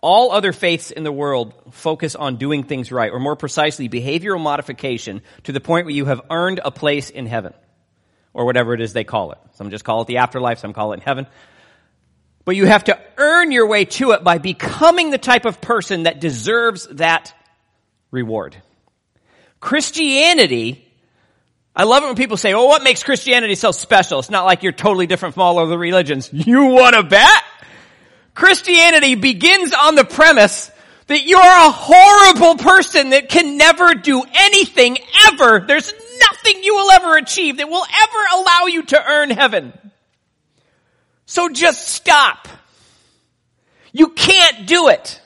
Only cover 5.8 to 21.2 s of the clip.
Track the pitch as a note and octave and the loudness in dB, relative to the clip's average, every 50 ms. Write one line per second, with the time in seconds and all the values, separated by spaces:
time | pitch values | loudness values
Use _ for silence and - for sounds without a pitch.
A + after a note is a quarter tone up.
5.8 | F3 E3 D3 C#3+ C#3 C#3 C3+ A#2+ - _ D#3+ E3 F3 F#3 F#3+ F3+ - C#3+ - - | -4 -6 -8 -6 -4 -6 -6 -6 -8 _ -6 -6 -4 -4 -6 -8 -10 -12 -12 -6
6.8 | - D3 D3 D3 C3+ - _ B2+ B2+ A2 A#2+ A2+ G2 F2+ - _ _ _ _ _ | -4 -4 -4 -4 -8 -12 _ -16 -14 -10 -10 -10 -10 -12 -20 _ _ _ _ _
7.8 | _ _ _ _ _ _ _ _ _ _ _ - A#2+ B2 B2 B2 A#2+ A2+ A#2+ A2+ | _ _ _ _ _ _ _ _ _ _ _ -6 -4 -2 -2 -2 -2 -4 -6 -8
8.8 | A#2 A2 F#2+ A#2+ G#2+ - - A2 F#2+ D2+ - _ _ _ _ _ G2+ G2+ G2 G#2+ | -8 -8 -8 -10 -10 -8 -8 -8 -8 -8 -14 _ _ _ _ _ -18 -16 -16 -16
9.8 | - - A2 A2+ A2+ - B2 B2 B2 B2 - C3 B2 B2 A#2 - - G#2 G2 - | -8 -6 -6 -6 -6 -6 -4 -4 -4 -4 -4 -8 -6 -6 -8 -8 -12 -16 -10 -10
10.8 | G#2+ G#2+ G#2 - - C#3+ C#3 C3 B2+ _ _ _ _ _ _ _ _ _ _ _ | -10 -10 -10 -10 -8 -8 -8 -8 -10 _ _ _ _ _ _ _ _ _ _ _
11.8 | _ _ _ _ _ _ _ _ _ _ _ _ _ - F#3 G3 G3 F#3 G#3+ G3+ | _ _ _ _ _ _ _ _ _ _ _ _ _ -6 -2 0 2 4 4 2
12.8 | - - G3+ - _ _ _ - C#4 D4+ D#4+ E4+ F4 D#4+ C4+ B3 A3+ G#3+ A3 G#3 | 2 -2 -4 -4 _ _ _ -4 -2 0 2 0 0 0 0 0 0 0 0 -2
13.8 | F#3+ - - - C4+ C4 A3 - F3 F#3 E3+ E3+ C#3 F#3+ F3+ _ - - - - | -2 -4 -4 -6 0 0 0 0 2 0 -2 -2 -4 -8 -10 _ -10 -12 -6 2
14.8 | D4+ E4 E4+ F4+ E4+ D#4 C#4 A#3+ - B3+ B3 A#3+ A#3+ A#3 F3+ _ - - A#3 A3 | 2 2 2 2 -2 -4 -4 -6 -2 -2 -2 0 -2 -6 -8 _ -8 -6 -6 -6
15.8 | F3 - G3+ F3 E3 E3 D#3+ D3 D3+ E3 C3+ A#2 G#2+ F3 A3+ A#3 A#3 A#3 G#3+ F3 | -4 -6 -8 -4 -4 -4 -4 -4 -8 -8 -8 -8 -6 -4 -4 -2 -2 -4 -6 -6
16.8 | - - - C#3+ E3 D#3+ E3 E3 _ - _ _ _ _ _ _ _ _ _ _ | -18 -20 -8 -4 -2 -2 -2 -2 _ -12 _ _ _ _ _ _ _ _ _ _
17.8 | _ _ _ _ _ _ - B2+ B2 A2 A2 G#2+ F2 C#2+ D2 F2+ _ _ _ _ | _ _ _ _ _ _ -10 -10 -8 -8 -8 -10 -10 -12 -18 -20 _ _ _ _
18.8 | _ _ _ _ _ _ _ _ _ _ _ _ _ _ _ _ - - C4 D4+ | _ _ _ _ _ _ _ _ _ _ _ _ _ _ _ _ -10 -6 -4 -4
19.8 | - - - D#4 D#4+ C#4+ C4+ C4+ D4+ E4+ F4 D#4+ A3+ D#3 B2+ A#2 A2+ A#2 C3 _ | -6 -6 -8 -6 -4 -2 -2 0 0 0 0 -2 -4 -6 -6 -6 -8 -8 -12 _
20.8 | _ _ _ _ _ _ _ _ | _ _ _ _ _ _ _ _